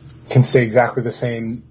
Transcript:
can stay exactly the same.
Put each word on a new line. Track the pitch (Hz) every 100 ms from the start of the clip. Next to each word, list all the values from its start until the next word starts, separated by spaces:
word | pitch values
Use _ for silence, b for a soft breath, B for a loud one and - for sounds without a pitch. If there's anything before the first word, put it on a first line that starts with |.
| - - -
can | 131
stay | 127 135
exactly | 120 113 120 -
the | 110
same. | - 123 117 113 120 -